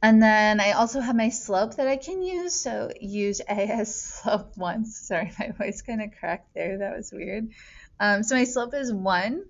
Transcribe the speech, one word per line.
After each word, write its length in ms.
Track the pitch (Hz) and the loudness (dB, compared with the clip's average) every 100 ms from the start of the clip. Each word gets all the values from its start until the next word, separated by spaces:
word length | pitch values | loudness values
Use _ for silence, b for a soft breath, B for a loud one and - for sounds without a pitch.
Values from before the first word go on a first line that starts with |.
And 220 | 220 220 | 8 8
then 380 | 220 214 214 214 | 8 8 6 4
I 120 | 202 | 4
also 280 | 208 226 269 | 4 2 0
have 140 | 240 | 0
my 140 | 233 226 | 2 2
slope 480 | - - 190 220 - | -2 -2 0 0 0
that 100 | 262 | 0
I 100 | 269 | 0
can 260 | 269 370 | -4 -4
use, 320 | 370 359 349 | -4 -4 -4
so 360 | 339 - 214 - - | -4 -4 -4 -6 -8
use 400 | 202 202 202 202 | -8 -2 -2 -2
A 120 | - | -4
as 420 | 202 202 233 220 | -2 0 0 -2
<laughs> 280 | - - - | -6 -10 -8
slope 340 | - 208 - - | -2 -2 -2 -8
one. 280 | 180 196 | -6 -4
Sorry, 460 | 220 - - 180 165 - | -6 -8 -4 -4 -4 -6
my 120 | 208 | -8
voice 320 | 220 196 208 | -4 -6 -6
kinda 260 | - 226 214 | -6 -6 -6
cracked 460 | - - 170 _ | -8 -6 -6 _
there. 240 | - 170 190 | -8 -6 -4
That 180 | 196 - | -6 -8
was 160 | 214 | -12
weird. 360 | - 175 196 226 B B B B _ | -12 -8 -6 -8 B B B B _
Um, 220 | 208 202 | 0 2
so 120 | 220 | 2
my 100 | 262 | 2
slope 300 | 247 247 240 | 2 0 -2
is 180 | 285 262 | -4 -4
one 520 | 208 190 180 196 294 | -2 0 2 0 -4